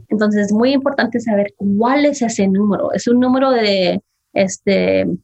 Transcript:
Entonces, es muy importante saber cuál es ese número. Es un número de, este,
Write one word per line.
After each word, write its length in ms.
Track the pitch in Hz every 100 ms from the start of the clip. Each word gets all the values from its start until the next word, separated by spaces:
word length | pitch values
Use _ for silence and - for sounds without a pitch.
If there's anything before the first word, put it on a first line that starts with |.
| -
Entonces, 380 | 214 214 208 202
es 60 |
muy 180 | 214 247
importante 460 | 277 277 285 254 240
saber 340 | 233 202 202 -
cuál 480 | 202 202 240 277 294
es 160 | 285
ese 260 | 233 220 196
número. 440 | 190 208 190 -
Es 140 | 190 240
un 120 | 240
número 320 | 254 262 262
de, 500 | 247 214 196 180 185 - _ _
este, 760 | - 190 - - 190 180 190 190 175